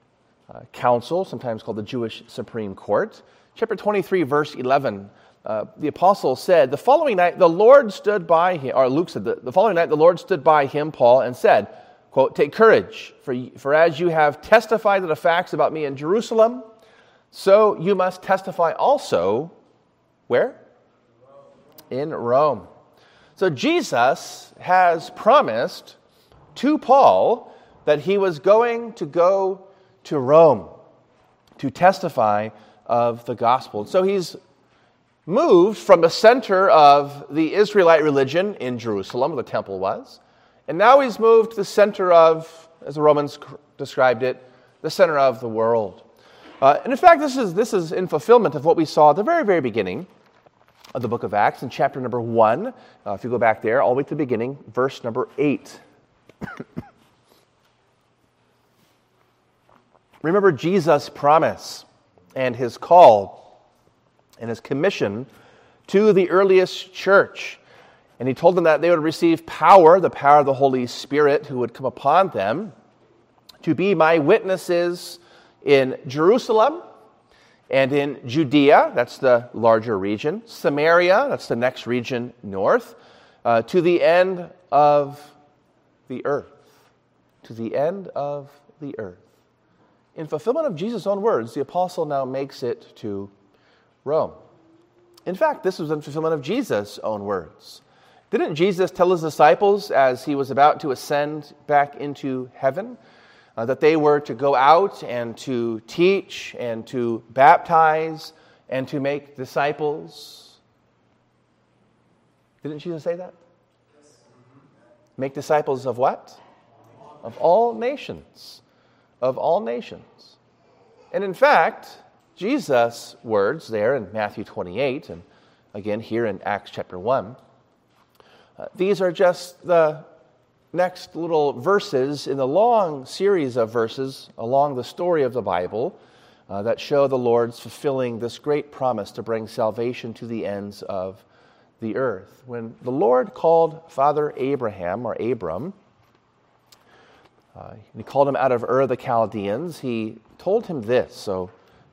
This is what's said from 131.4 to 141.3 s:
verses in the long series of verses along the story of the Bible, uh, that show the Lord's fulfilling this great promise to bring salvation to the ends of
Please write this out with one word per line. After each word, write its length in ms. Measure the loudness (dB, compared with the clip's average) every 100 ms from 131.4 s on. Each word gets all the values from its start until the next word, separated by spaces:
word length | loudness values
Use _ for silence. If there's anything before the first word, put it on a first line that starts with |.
| 0
verses 760 | -2 0 -2 0 -4 -2 -6 -8
in 80 | -4
the 100 | -2
long 600 | 0 2 2 0 -6 -14
series 500 | -4 0 0 -2 -2
of 160 | -2
verses 580 | -2 -4 -6 -12 -12 -20 -14
along 380 | -4 0 0 -2
the 80 |
story 400 | -10 -8 -2 0
of 80 | 0
the 100 | -2
Bible, 560 | -4 -4 -4 -6 -8 -10 _ _ _ _ -14
uh, 120 | -8
that 160 | -6 -6
show 280 | -2 0 0
the 100 | 0
Lord's 400 | 0 0 0 -6
fulfilling 600 | -20 -8 -6 -4 -6 -6
this 180 | -10 -10
great 320 | -6 -6 -6
promise 420 | -6 -6 -4 -8
to 120 | -12
bring 240 | -8 -8 -8
salvation 640 | -4 -4 -4 -8 -8 -14 -16
to 120 | -12
the 180 | -10 -8
ends 380 | -10 -12 -16
of 400 | -12 -10 -10 -12 _